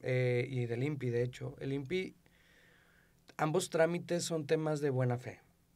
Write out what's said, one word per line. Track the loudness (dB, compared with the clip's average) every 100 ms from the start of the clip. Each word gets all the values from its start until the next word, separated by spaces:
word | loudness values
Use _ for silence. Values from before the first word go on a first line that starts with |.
eh, | 0 2 4 2 0
y | -2 -2
del | 0
impi, | 0 0 0
de | 2
hecho. | 0 -2 -10 -6
El | -4
impi, | -4 -2 -4 -4 -10 _ _ -20 -20 -20 -20 _ -20 _ _ -14 -2
ambos | 0 0 0
trámites | 2 4 2 -2 -2
son | 0 -2 0
temas | 0 2 0
de | 0
buena | 2 2 0
fe. | -6 -14 _ _ _